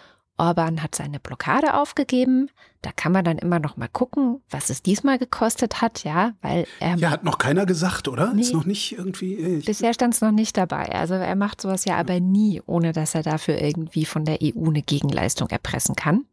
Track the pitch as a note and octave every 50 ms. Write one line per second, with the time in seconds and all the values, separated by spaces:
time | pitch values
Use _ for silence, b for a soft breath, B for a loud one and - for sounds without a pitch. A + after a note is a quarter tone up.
0 | B B B B B B _ - E3 E3+ E3+ E3+ E3 D#3+ E3 E3 D#3 D3+ - -
1 | D3+ C#3+ C#3+ C#3 - - C3+ - - - D#3 C4 D#4 D4 - C#4+ D4 - - -
2 | C#4 - B3+ B3 B3+ B3+ B3+ B3+ C4+ C#4 b b b b b b - - - -
3 | - D#3 F#3 F#3+ F3+ E3+ E3 - - F3 F3 E3+ D3+ C#3+ - - A#2+ A#2 - -
4 | B3+ B3+ - D4 C4+ B3 A#3 C4+ _ - - C#3 - - - - - F#3 G3+ G3+
5 | - C#4 C4+ B3+ C4 - - - A#3 A3+ - - B3+ A3 - - A#3 A3+ - -
6 | - D3+ D3+ F3 G3+ A#3+ G#3+ _ - C#3+ C#3 F3 D#3+ - - - - D#3 F3+ E3+
7 | E3 D#3+ D3 D#3 - D#3+ C3+ - - C3 D3 F3+ G3+ F#3 F#3 D#3 F3 F3+ - -
8 | - C#3 B2+ A#2 E3 A#3 A3 G#3 A#3+ B3 B3 E3 D#3 F3+ G#3 G3+ - - A3 -
9 | F3+ F#3+ F3 - F#3+ F#3 G3 A3 D#3+ F3+ F3+ D3+ D3 - G#3 - - A#3 A#3 -
10 | B3 A#3+ A#3 - A3 A3 G#3+ G#3+ A3 - - - F#3 F3+ - - - - - -
11 | - E3+ F#3 F#3 F3+ - F#3 G3 G3+ G3+ - - - F#3+ F#3+ F#3 - G3+ E3+ -
12 | - B3 F3+ F3+ F3+ F#3 F#3+ G3+ G#3+ G#3 E3+ - - - F3 E3+ E3 E3 D#3+ E3
13 | D#3 D#3 - D#3+ D#3+ D#3+ D#3 D#3 - - D3 - - D3+ D3 E3 D#3+ D#3+ - D#3+
14 | D#3 - - D#3 D3+ D#3 D#3 - - D3+ - - D#3+ D#3+ D#3 D3+ - - C#3+ C#3+
15 | - C#3+ - - - - - - C3 - - - - - - C3 - - C#3+ -
16 | - D3+ E3 A#3+ C#4+ _